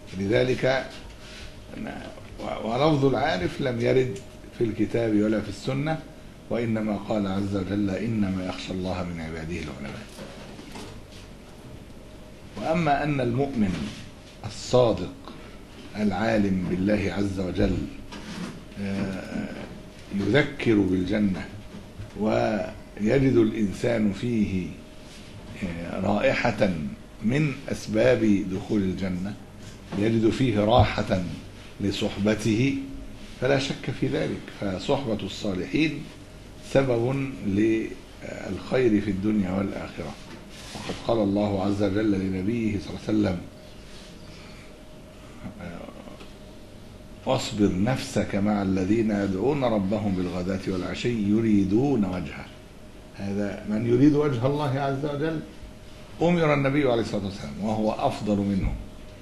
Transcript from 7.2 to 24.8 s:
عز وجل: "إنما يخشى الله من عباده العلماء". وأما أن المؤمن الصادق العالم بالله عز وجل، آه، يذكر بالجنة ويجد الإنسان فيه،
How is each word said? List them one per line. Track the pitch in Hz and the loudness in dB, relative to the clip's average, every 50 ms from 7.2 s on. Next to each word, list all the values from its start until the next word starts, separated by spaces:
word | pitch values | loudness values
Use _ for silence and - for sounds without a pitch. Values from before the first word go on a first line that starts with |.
| 101 | 0
عز | 98 95 98 101 98 101 | 0 0 0 0 0 0
وجل: | 98 92 87 101 104 104 98 | -2 0 0 0 2 2 2
"إنما | 95 92 104 120 113 107 101 95 95 92 90 | 0 0 0 0 0 2 2 2 0 0 -2
يخشى | 90 90 - - - 95 | -4 -6 -6 -6 -6 -4
الله | 92 90 92 90 90 87 | -4 -2 -2 -2 -2 -4
من | 87 85 82 | -4 -6 -6
عباده | 80 80 82 82 80 80 87 | -8 -8 -8 -8 -6 -6 -6
العلماء". | 82 78 73 67 65 69 67 - - - - - - - - - - - - - - - - - - - - - - - - - - - - - - - - - - - - - - - - - - - - - - - - - - - - - | -6 -6 -8 -8 -10 -10 -10 -10 -12 -12 -14 -14 -14 -14 -14 -14 -14 -14 -14 -14 -14 -14 -14 -14 -12 -12 -12 -14 -14 -16 -16 -16 -16 -16 -16 -18 -18 -18 -18 -18 -16 -16 -16 -16 -16 -16 -16 -16 -16 -16 -16 -16 -16 -16 -18 -18 -18 -18 -12 -10
وأما | 101 - 151 165 175 165 147 143 139 147 | -4 -2 0 2 2 4 4 4 4 2
أن | 151 147 135 | 2 2 2
المؤمن | 123 120 117 131 143 269 269 - - - - - - - - - - - - - - - - - - | 2 2 2 2 0 0 2 2 2 2 2 -2 -4 -6 -8 -10 -12 -14 -16 -18 -18 -18 -16 -14 -12
الصادق | - - - - - - 127 123 113 101 87 90 - - - - - - - - - - - - - - - - - - | -12 -10 -10 -2 4 6 6 6 6 4 2 -2 -6 -8 -12 -14 -14 -14 -14 -14 -14 -16 -16 -16 -16 -16 -16 -16 -10 -4
العالم | 202 214 208 - - 110 113 113 107 101 98 95 92 90 85 | -2 0 0 2 2 2 4 4 4 4 4 2 2 0 0
بالله | 90 90 92 101 104 101 98 95 90 101 | 0 2 2 4 4 4 2 0 0 0
عز | 98 98 92 95 | 0 0 0 -2
وجل، | 92 90 85 95 101 95 90 - - - - - - - - - - - - - - - - - - - - 101 | -2 4 6 6 8 8 6 2 0 -2 -6 -10 -12 -12 -12 -12 -10 -10 -8 -8 -8 -8 -8 -10 -12 -12 -8 -4
آه، | 101 98 98 98 98 95 95 92 - - - - - - - - - - - - - - - - - - - | -2 -2 0 0 0 -2 -2 -4 -6 -6 -4 -4 -4 -4 -6 -8 -10 -10 -12 -12 -14 -14 -16 -16 -10 -4 -2
يذكر | 98 98 101 110 143 147 - - - - 113 110 | 0 2 4 6 6 4 4 0 0 4 6 6
بالجنة | 104 98 90 92 92 90 90 107 107 104 98 90 82 - - - - - - - - - - - - - - - 190 | 6 6 6 4 2 2 2 2 4 4 2 2 0 -4 -8 -10 -12 -14 -14 -14 -14 -14 -14 -12 -12 -12 -10 -6 -2
ويجد | 208 110 113 120 120 113 110 101 - - - - - - - - 104 107 123 139 135 135 117 | 0 2 4 4 4 2 2 0 -2 -4 -8 -12 -14 -14 -6 0 2 4 6 6 6 6 6
الإنسان | 117 110 110 110 113 107 95 92 - - 120 120 110 107 104 92 | 6 6 6 4 2 0 0 0 0 0 0 2 2 2 2 2
فيه، | - 120 123 120 110 104 87 95 92 87 78 - - | 0 -2 0 2 2 2 2 2 0 -2 -4 -6 -10